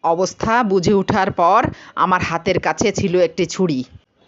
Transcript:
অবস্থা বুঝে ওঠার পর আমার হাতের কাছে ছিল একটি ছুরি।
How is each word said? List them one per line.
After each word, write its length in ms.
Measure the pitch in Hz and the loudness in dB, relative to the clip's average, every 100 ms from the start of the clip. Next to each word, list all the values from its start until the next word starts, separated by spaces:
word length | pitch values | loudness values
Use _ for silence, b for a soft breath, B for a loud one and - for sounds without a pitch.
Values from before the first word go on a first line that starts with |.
অবস্থা 600 | 160 165 185 - 226 226 | -2 -2 -2 -4 -2 0
বুঝে 300 | 226 190 170 | 2 0 2
ওঠার 380 | 202 190 214 190 | 0 2 0 0
পর 340 | - 175 208 285 B B | 2 4 4 2 B B
আমার 280 | - 165 180 | -4 0 0
হাতের 380 | - 165 165 180 | -2 -4 -2 -2
কাছে 320 | 170 156 208 | -2 -2 -2
ছিল 280 | 196 196 180 | -2 0 2
একটি 260 | 170 - 165 | 0 0 -4
ছুরি। 380 | - 185 131 123 - _ _ | 0 -2 -2 -6 -14 _ _